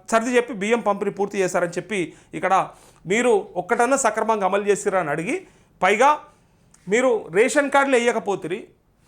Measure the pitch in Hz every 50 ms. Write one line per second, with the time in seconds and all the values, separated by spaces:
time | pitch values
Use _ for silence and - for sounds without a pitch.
0 | - - 226 226 226 254 247 240 240 - 269 190 196 214 233 233 185 208 202 190
1 | 208 202 - 190 202 196 214 202 185 175 180 180 175 170 165 180 165 - 220 196
2 | 165 - - - - - - 160 - 185 190 185 156 - - - - - _ _
3 | - 160 196 233 247 247 226 196 196 - - 175 170 - 233 - 240 247 277 269
4 | - 220 214 220 220 220 226 208 190 185 196 202 208 202 202 190 - 202 185 185
5 | 170 147 147 160 165 208 311 381 - - _ _ _ _ _ - 185 185 208 214
6 | 254 285 302 302 - - _ _ _ _ _ _ _ _ _ _ - 175 196 240
7 | 262 262 233 208 - 151 160 196 240 262 - 294 277 269 - 277 277 269 262 240
8 | 233 240 233 226 - 202 196 175 - 156 180 220 - - _ _ _ _ _ _
9 | _